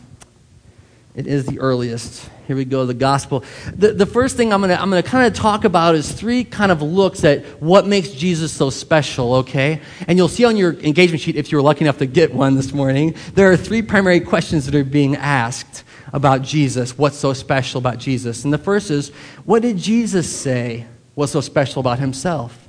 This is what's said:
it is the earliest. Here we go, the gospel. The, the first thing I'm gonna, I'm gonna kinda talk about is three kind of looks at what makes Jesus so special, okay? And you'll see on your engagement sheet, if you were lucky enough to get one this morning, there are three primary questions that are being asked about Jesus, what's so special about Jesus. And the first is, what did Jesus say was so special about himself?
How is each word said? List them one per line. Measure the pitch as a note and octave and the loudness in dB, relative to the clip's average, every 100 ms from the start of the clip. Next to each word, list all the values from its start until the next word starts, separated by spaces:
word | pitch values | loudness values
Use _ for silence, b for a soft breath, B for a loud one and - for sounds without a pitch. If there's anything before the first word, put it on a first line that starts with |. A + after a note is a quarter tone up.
| - - - _ _ _ b b b b b | -20 -20 -20 _ _ _ b b b b b
it | - C3 | -10 -4
is | C#3+ | -2
the | B2+ C#3 | -4 -4
earliest. | C3 B2+ B2 A#2 - - - - - | -2 0 -2 -6 -10 -16 -20 -14 -6
Here | C3+ | -4
we | |
go, | B2+ C3+ B2+ | -2 -2 -2
the | |
gospel. | A#2+ C3+ C#3 - C3+ B B B | 0 0 0 -2 -6 B B B
The, | - G#3 | 0 2
the | F#3+ G3+ | 2 0
first | A#3 C4 - | 2 0 0
thing | A3+ | 2
I'm | G3 | 2
gonna, | G3 | 2
I'm | F3 F#3 | 0 2
gonna | F3+ | 0
kinda | E3+ B3+ A#3+ | 2 2 2
talk | - G#3+ G#3 | 2 0 2
about | A3+ F3 E3+ | 2 4 4
is | D#3+ C3 | 2 0
three | - G#3+ B3 | -6 -2 -2
kind | A#3+ - G3+ | -2 -2 0
of | E3 | 2
looks | D3+ F#3 F#3+ F#3+ | 0 2 0 2
at | D#3+ C#3 B B | 2 2 B B
what | D#3 G3 F#3+ | 4 4 6
makes | G3+ D#3 | 2 0
Jesus | C3 F3+ E3 D#3+ | -4 -2 -2 -4
so | - C#3 | -2 -2
special, | - - D#3+ C#3 - A#2+ | -2 0 0 2 -2 0
okay? | C3 C3 C#3 C3+ D#3 B B F3 | 0 0 0 0 -2 B B 0
And | F3+ | 2
you'll | F3 | 2
see | - A#3+ | 4 2
on | G#3+ | 4
your | F3+ - | 0 0
engagement | D#3 D3+ F3+ D#3+ | 0 4 4 2
sheet, | - D3+ | -4 -4
if | C#3+ | -2
you | D3+ | 2
were | |
lucky | C#3 D3 | 2 4
enough | D3+ - | 2 0
to | C3 | 0
get | B2+ D#3 | 2 2
one | B2+ C3+ | 2 2
this | C3+ C3+ | 2 0
morning, | C#3 C3+ C3+ D#3+ D#3 B | -2 0 2 0 -2 B
there | - G3 | 4 6
are | F3 | 4
three | - A3 | 2 -4
primary | A3 G3+ F#3+ F3 | 0 2 4 2
questions | F3 F3 - D#3+ | 2 -2 0 -4
that | C3 | 0
are | C#3+ | -2
being | C3+ C#3+ C#3 C#3+ | 0 0 0 -2
asked | C#3 C#3 A#2 A#2+ - - B B B | -2 0 -2 -6 -14 -20 B B B
about | C#3 C#3 C3 | 0 2 2
Jesus, | C3+ D3+ C#3 B2+ A#2+ - | 0 0 0 -2 -6 -2
what's | C#3+ C#3 | -2 0
so | C#3 | -4
special | C3 - C#3 B2+ C3 | -4 -2 -2 -2 -4
about | B2+ A#2 | -4 -4
Jesus. | C3+ B2+ A#2 A2+ | -4 -4 -6 -6
And | C#3+ | -4
the | D3 | -4
first | F#3+ G3+ G3+ | -2 -2 -2
is, | D3 C#3+ B B B | -4 -6 B B B
what | - A3+ | 0 2
did | A#3+ G3 | 2 -2
Jesus | D#3 A3+ A3 F#3 A2+ | 0 0 0 -2 -4
say | - C#3 B2+ A#2+ A2+ A#2 - _ - | -6 -4 -2 -4 -8 -14 -20 _ -6
was | C#3+ | -2
so | D3 | -2
special | C3 D3 C3 - | -2 -2 -2 -2
about | B2+ A#2+ | -2 -2
himself? | C3+ C3 F3+ D#3 A#2+ - | -4 -4 -4 -6 -8 -14